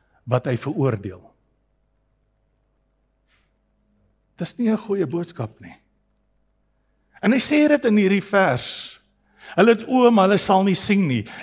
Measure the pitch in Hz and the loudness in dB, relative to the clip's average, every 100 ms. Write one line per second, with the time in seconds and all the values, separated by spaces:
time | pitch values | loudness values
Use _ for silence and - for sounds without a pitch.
0 | _ _ - 123 135 120 139 165 135 117 | _ _ -4 -4 -2 -6 -6 -4 -4 -4
1 | 98 92 - _ _ _ _ _ _ _ | -10 -18 -20 _ _ _ _ _ _ _
2 | _ _ _ _ _ _ _ _ _ _ | _ _ _ _ _ _ _ _ _ _
3 | _ _ _ _ _ _ _ _ _ _ | _ _ _ _ _ _ _ _ _ _
4 | _ _ _ - 170 - 226 214 - 196 | _ _ _ -14 -12 -4 -2 -2 -4 -4
5 | 127 170 170 - 110 - - - _ _ | -4 -6 -8 -10 -12 -14 -20 -20 _ _
6 | _ _ _ _ _ _ _ _ _ _ | _ _ _ _ _ _ _ _ _ _
7 | _ _ 202 262 - 302 302 294 240 214 | _ _ -2 0 0 2 4 2 2 2
8 | 190 196 - 202 180 120 - - - - | 2 0 0 0 2 0 -6 -14 -16 -20
9 | _ _ _ _ - - 226 214 - 254 | _ _ _ _ -4 2 4 2 0 2
10 | 240 214 190 202 - 190 196 180 - 202 | 4 4 4 2 2 2 2 -2 0 0
11 | 160 120 104 - | 0 -2 -6 -12